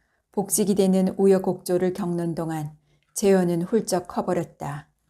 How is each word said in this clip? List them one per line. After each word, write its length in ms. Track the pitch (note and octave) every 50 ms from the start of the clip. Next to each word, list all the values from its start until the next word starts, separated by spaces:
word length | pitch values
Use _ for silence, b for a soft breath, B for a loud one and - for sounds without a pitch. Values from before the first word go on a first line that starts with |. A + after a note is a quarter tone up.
| b b b b b b
복직이 420 | - G#3 G3 G3 - - G#3 F#3 G3+
되는 400 | G3 F#3+ F#3 F#3 F#3+ F#3 F#3+ F#3+ -
우여곡절을 720 | G3 G3 F#3+ F#3 F#3+ F#3+ F3+ F#3 - - F3+ F3+ F#3 F3+
겪는 420 | F3+ G#3 F#3+ F3 F3 E3+ E3+ E3+ D#3
동안 400 | E3+ E3 D#3+ D#3+ D#3 D3+ D3+ - _ _ _ _ _ _ _
재현은 500 | - - G#3 G3 G3 F#3 F3+ F3 F3 E3
훌쩍 460 | F3 - A#3 G#3+ G3 - G3 F3 F3+ -
커버렸다. 800 | - A3+ - - F3+ F3 D#3 - - - D3+ C#3+ C#3+ D3 - _ _ _ _ _